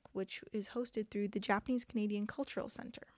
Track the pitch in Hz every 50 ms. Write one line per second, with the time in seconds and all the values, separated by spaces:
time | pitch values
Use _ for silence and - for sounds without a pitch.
0 | _ - - 190 190 - - - - - - 214 196 - - 240 247 240 - 226
1 | 214 - - 208 208 196 - 202 196 - 196 214 - - 254 247 - - - 226
2 | 208 208 208 208 208 220 - - 269 - - - - - - - - - - -
3 | - - -